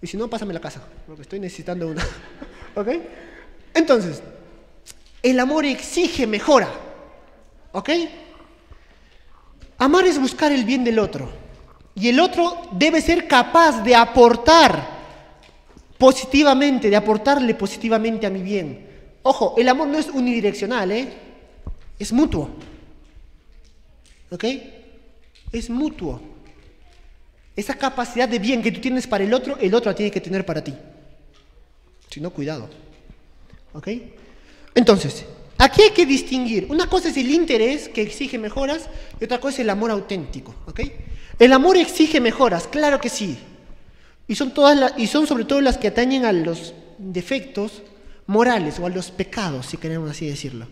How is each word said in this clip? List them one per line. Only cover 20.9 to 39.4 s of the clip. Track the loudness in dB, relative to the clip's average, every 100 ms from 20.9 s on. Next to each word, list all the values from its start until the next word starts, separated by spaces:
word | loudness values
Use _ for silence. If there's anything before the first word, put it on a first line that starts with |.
¿eh? | -4 -6 -12 -20 -20 -20 -20 -14 -14 -16 -12
Es | -4
mutuo. | 0 0 0 -6 -12 -20 -20 -20 -20 -20 -20 -20 -20 _ -20 -20 -20 -20 -20 _ _ -16
¿Ok? | -8 -6 -6 -12 -20 -20 -20 -20 -20 -20 -20 -12
Es | -10 -6
mutuo. | -4 -4 -6 -10 -10 -14 -20 -20 -20 -20 _ -20 -20 -20 -20 -20 _ -18 -12
Esa | -8 -4
capacidad | -6 -4 -6 -2 -2
de | 0
bien | 0 0
que | -2
tú | -4
tienes | -4 -4 -2
para | -2
el | 0
otro, | -2 -2 -2
el | 0
otro | 2 0
la | -2
tiene | -4
que | -4
tener | -6 -6 -4
para | -6
ti. | -8 -14 -18 -20 -20 -20 -20 -20 _ -20 -20 _ _ _ _
Si | -12
no, | -12
cuidado. | -8 -8 -8 -14 -20 -20 -20 -20 -20 _ -20 -20 -20 -20
¿Ok? | -16 -10 -10 -12 -20 -20 -20 -20 -20 -2
Entonces, | 2 4 4 2 -8 -16 -20 -20 2
aquí | 2 8
hay | 6
que | 6 2
distinguir. | 2 -2 -6 -2 -4 -2
Una | -2 0
cosa | 0 -2
es | -4
el | 0
interés | 0 2 2 0 -2 -6
que | -6
exige | -6 -6 -8 -8
mejoras | -8 -4 -4 -4 -8 -16 -16 -10
y |
otra | -6 -4